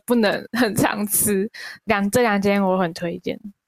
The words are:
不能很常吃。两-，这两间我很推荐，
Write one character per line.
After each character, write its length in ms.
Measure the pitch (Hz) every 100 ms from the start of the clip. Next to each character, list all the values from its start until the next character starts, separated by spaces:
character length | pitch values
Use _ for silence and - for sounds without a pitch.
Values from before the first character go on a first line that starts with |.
不 100 | -
能 300 | 240 208 160 - 233
很 160 | 233
常 320 | 220 - 202 208
吃。 420 | - 214 196 214 - - -
两-， 240 | - 208 202
这 120 | 254
两 180 | 240 202
间 200 | 202 202
我 140 | 190 185
很 160 | 175
推 240 | 165 170 180
荐， 180 | - - 208 -